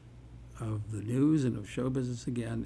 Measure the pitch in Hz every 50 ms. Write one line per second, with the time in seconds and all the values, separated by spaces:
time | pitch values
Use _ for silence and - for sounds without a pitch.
0 | - - - - - - - - - - - - 117 110 110 107 104 104 110 98
1 | 101 107 120 131 143 151 160 156 131 123 113 113 101 - - - 123 131 131 135
2 | 127 123 123 117 - - 123 120 117 113 113 113 110